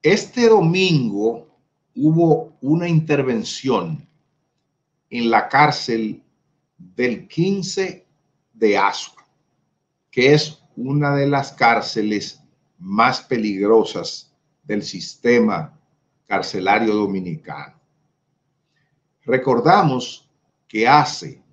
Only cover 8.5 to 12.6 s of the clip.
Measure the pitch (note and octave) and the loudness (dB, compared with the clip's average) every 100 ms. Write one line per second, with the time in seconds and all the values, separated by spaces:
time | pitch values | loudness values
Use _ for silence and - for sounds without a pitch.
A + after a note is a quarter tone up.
8.5 | A2+ A2 G2+ G2+ - - _ _ _ _ | _ 0 2 0 -4 -14 _ _ _ _
9.5 | _ _ _ _ _ _ - C3 D3+ - | _ _ _ _ _ _ 0 4 4 2
10.5 | - _ - B2+ D3 C#3+ C#3+ C#3 C#3 C3+ | -12 _ -12 -4 -2 0 0 0 -2 -4
11.5 | - A#2 A2+ G2+ A2+ G#2+ G#2 - - _ | 0 2 2 -2 -4 -2 -4 -6 -18 _
12.5 | _ | _